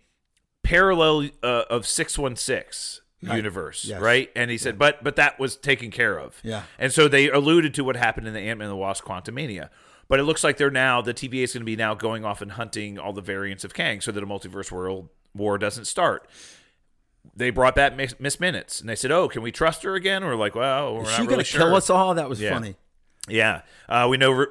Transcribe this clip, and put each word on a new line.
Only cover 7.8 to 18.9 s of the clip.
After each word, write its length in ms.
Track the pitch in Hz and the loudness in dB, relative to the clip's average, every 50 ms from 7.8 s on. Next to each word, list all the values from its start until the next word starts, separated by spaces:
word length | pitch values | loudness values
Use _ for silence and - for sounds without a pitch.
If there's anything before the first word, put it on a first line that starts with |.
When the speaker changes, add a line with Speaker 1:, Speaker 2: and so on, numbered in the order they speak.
| 135 | -2
Speaker 1:
what 120 | 131 127 | -2 0
happened 300 | 120 120 113 110 117 113 110 | 0 0 0 0 -2 -6 -8
in 60 | 107 | -8
the 60 | 104 | -8
Ant-Man 260 | 98 110 117 107 107 104 | -6 -6 -6 -6 -8 -8
and 40 | |
the 40 | 98 | -6
Wasp: 280 | 95 98 98 95 - - | -4 -4 -4 -4 -6 -8
Quantumania. 640 | - 95 92 - 107 117 135 156 123 98 85 69 - _ _ _ _ _ _ _ | -10 -10 -10 -10 -10 -8 -8 -8 -8 -8 -10 -12 -14 _ _ _ _ _ _ _
But 140 | - 135 135 | 0 2 2
it 20 | 143 | 4
looks 200 | 156 156 - - | 2 0 2 2
like 140 | 151 139 - | 0 2 2
they're 120 | 143 139 | 2 2
now, 300 | 120 131 131 131 123 120 | 2 4 4 4 4 2
the 120 | 107 120 117 | 0 -2 -4
T 120 | - 135 | -6 -6
V 140 | 127 123 131 | -6 -4 -2
A 40 | 127 | -2
is 80 | 120 | -2
gonna 120 | - 123 113 | -4 -6 -6
be 120 | 110 110 | -6 -4
now 180 | 107 110 107 107 | -2 -2 -2 -2
going 300 | 101 113 110 113 110 110 | -2 -4 -4 -4 -4 -6
off 160 | 104 101 - | -6 -6 -8
and 100 | 101 101 | -10 -12
hunting 460 | 98 - 117 104 - 107 104 101 101 98 | -10 -10 -10 -8 -8 -10 -10 -10 -10 -10
all 140 | - 101 | -10 -10
the 100 | 95 101 | -10 -10
variants 420 | 90 101 98 98 98 98 95 92 - | -8 -8 -6 -6 -6 -8 -8 -10 -12
of 100 | 95 - | -12 -8
Kang 260 | - 175 147 107 95 | -6 -4 -4 -4 -6
so 120 | - 120 | -6 -6
that 100 | 101 101 | -6 -6
a 40 | 101 | -6
multiverse 440 | 101 101 95 - 90 92 98 92 - | -6 -8 -10 -10 -12 -12 -10 -10 -10
world 380 | 92 90 90 95 95 92 90 - _ _ _ _ - | -8 -6 -6 -6 -6 -8 -10 -16 _ _ _ _ -8
war 240 | 101 104 104 101 98 | -4 -2 0 0 0
doesn't 280 | 107 104 - 123 107 | -2 -4 -4 -6 -8
start. 400 | - - 180 175 139 92 - - _ - - - - - - _ _ _ _ _ _ _ _ _ _ _ _ _ - - | -6 -2 0 0 0 0 -2 -8 _ -20 -20 -20 -20 -20 -20 _ _ _ _ _ _ _ _ _ _ _ _ _ -14 -6
They 160 | 110 123 123 | -4 -2 -2
brought 240 | 123 127 127 131 127 | 2 4 4 4 6
back 220 | 139 139 135 127 | 6 4 4 2
Miss, 180 | 135 135 123 - - | -2 -8 -8 -6 -6
Miss 180 | 127 143 - - | -6 -4 -4 -2
Minutes, 420 | 175 180 139 95 - - - - | -2 -2 -2 -4 -8 -8 -10 -10
and 80 | - | -8
they 60 | 113 | -6